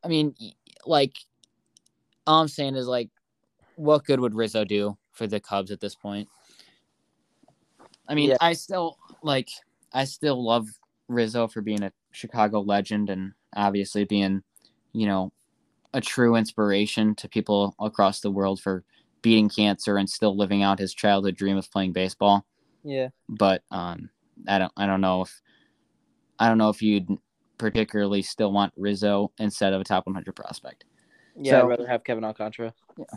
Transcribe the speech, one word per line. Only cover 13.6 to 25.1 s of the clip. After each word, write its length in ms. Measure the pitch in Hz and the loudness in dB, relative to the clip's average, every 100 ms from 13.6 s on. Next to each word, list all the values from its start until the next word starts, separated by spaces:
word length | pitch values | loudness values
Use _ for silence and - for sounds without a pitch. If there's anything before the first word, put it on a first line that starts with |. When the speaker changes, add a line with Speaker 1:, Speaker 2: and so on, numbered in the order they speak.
| 101 101 98 104 | 0 0 -2 -2
Speaker 1:
being, 380 | 101 104 98 98 - _ _ _ _ | 0 0 0 -2 -6 _ _ _ _
you 140 | 117 107 | -4 -2
know, 260 | 95 92 _ _ _ _ _ _ | 0 -4 _ _ _ _ _ _
a 60 | 135 | -6
true 340 | 113 - 120 | -4 2 4
inspiration 800 | 117 110 - 104 101 104 - 107 | 4 2 0 0 2 0 2 0
to 140 | 107 - | 0 -4
people 460 | - 104 104 101 - | -4 0 2 2 -2
across 400 | 107 - 98 101 | -8 2 2 2
the 100 | 101 | -4
world 300 | 98 98 98 | -2 -2 -2
for 240 | - 95 - _ _ _ | -4 -4 -6 _ _ _
beating 260 | 117 113 107 | 4 6 4
cancer 480 | - 107 98 - 101 | 2 2 2 0 -2
and 140 | 98 | -2
still 260 | - 107 98 | 0 0 0
living 260 | 98 101 | 0 2
out 160 | 98 98 | 2 0
his 140 | 95 | -4
childhood 440 | - 107 98 98 90 | -2 2 2 0 -2
dream 200 | 98 98 | -2 -2
of 140 | 95 | -4
playing 220 | 101 95 | -4 -2
baseball. 520 | 90 92 - 101 101 - _ _ _ | -2 -4 0 4 4 2 _ _ _
Speaker 2:
Yeah. 240 | 151 135 131 _ _ | -10 -6 -6 _ _
Speaker 1:
But, 340 | 110 98 92 _ | 0 2 2 _
um, 400 | 92 87 87 95 _ _ _ - | -10 -8 -10 -16 _ _ _ -2
I 120 | 98 | 0
don't, 140 | 92 - | 0 -2
I 100 | 98 | -2
don't 140 | 95 | 2
know 220 | 95 | 2